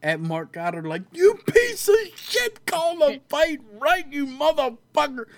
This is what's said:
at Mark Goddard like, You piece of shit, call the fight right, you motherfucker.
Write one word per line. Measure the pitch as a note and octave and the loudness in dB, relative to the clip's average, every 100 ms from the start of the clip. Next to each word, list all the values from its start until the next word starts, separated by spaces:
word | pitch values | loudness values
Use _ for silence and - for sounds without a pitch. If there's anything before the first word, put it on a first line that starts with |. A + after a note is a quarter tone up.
at | D3+ D#3+ | -4 -4
Mark | E3 E3 D#3+ | -4 -6 -8
Goddard | - F3 E3+ D#3+ | -8 -6 -6 -8
like, | E3 F#3 | -8 -10
You | E4 F#4 G#4+ - | 4 4 4 2
piece | A4+ A#4+ A4+ - | 4 4 -4 2
of | G#4 G4 - | 2 2 -12
shit, | - A#4+ B4 - - | -4 -2 -2 -4 -6
call | E4+ E4 F4 | -2 -2 2
the | D4+ C4+ _ | 0 0 _
fight | C#4+ D#4+ D4+ - G#3 | 0 0 0 -12 -4
right, | C#4 F4+ D4+ | 0 0 0
you | C#4+ C#4 | -6 -6
motherfucker. | C4 D4+ D#4 C4 A#3 _ - D4 B3+ A3+ | 0 0 2 0 -4 _ -2 0 -4 -14